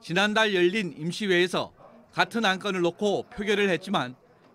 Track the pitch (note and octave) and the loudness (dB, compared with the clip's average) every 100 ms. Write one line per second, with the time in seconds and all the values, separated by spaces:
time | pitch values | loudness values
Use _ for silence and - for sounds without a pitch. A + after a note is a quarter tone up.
0 | - F3 G#3 G#3+ A3 F#3 F3 A3 F3 C#3 | -4 0 2 2 2 4 2 2 -4 -6
1 | E3 - G#3 F3 F3+ E3+ F#2+ - - - | -6 -4 0 2 2 0 -4 -10 -20 -20
2 | - - F#3 A3+ G#3 F#3 G3+ F#3+ E3+ E3+ | -6 -2 0 0 0 0 -2 0 -2 0
3 | G#3 D#3 - - G#3 G3+ G3+ E3 F#3+ F#3 | 0 0 -4 -6 -2 0 2 0 -2 -4
4 | B2 B2+ _ _ - | -4 -8 _ _ -20